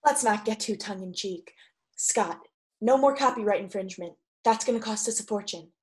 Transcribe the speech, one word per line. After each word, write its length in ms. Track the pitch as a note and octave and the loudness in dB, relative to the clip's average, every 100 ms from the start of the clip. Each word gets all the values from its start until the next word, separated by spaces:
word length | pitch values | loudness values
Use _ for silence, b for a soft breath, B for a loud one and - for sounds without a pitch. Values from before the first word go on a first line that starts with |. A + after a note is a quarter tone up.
Let's 180 | D4 C#4 | 4 4
not 220 | A#3 G#3+ | 2 0
get 140 | A3 G#3+ | -2 -4
too 160 | - | -4
tongue-in-cheek. 760 | G3+ - F#3+ F#3 F3+ G3+ F3 - _ b _ _ | -6 -6 -10 -10 -8 -8 -8 -12 _ b _ _
Scott, 440 | - - - F#3 E3 - _ _ _ | -6 0 0 0 -4 -12 _ _ _
no 180 | A3 C4+ | 4 6
more 180 | C#4 | 6
copyright 460 | C4+ C4+ B3 G#3 G3 | 4 2 2 0 0
infringement. 520 | G3 G3 F#3+ - F3 - _ _ | -2 -8 -8 -10 -14 -14 _ _
That's 220 | - - | 2 2
gonna 140 | - A#3 | 0 -2
cost 280 | A3 G#3+ - | -2 -4 -4
us 120 | A3 | -6
a 40 | |
fortune. 480 | - G#3 G3+ E3+ E3 _ | -4 -6 -6 -12 -14 _